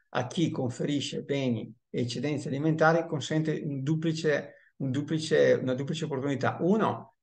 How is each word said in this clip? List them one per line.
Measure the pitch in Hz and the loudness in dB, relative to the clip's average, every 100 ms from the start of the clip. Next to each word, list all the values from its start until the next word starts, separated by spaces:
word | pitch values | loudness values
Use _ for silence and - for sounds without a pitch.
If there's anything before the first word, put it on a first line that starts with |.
| _ | _
a | - 123 | -4 -2
chi | - 160 | 0 0
conferisce | - 127 - 151 143 - - | 0 -4 -2 -2 -2 -4 -6
beni | - 139 131 110 - - _ | -4 -2 0 -2 -4 -14 _
e | - | -4
eccedenze | 120 127 143 147 - | -2 -2 -2 -2 -4
alimentari, | 135 156 156 160 165 165 | -2 0 4 4 4 2
consente | 147 - 156 156 151 160 | -4 -2 -2 0 -2 -4
un | 139 | -4
duplice, | 135 160 165 160 156 143 - - _ - | -2 0 0 -2 0 0 -2 -14 _ -6
un | 135 | -4
duplice, | 131 143 160 160 151 135 120 | -2 -2 -2 2 4 6 4
una | 127 | 2
duplice | 127 139 160 156 | -2 -2 -4 -4
opportunità. | 135 139 131 117 117 | -4 -2 0 0 0
Uno, | 165 214 143 117 - _ | 2 4 2 -2 -8 _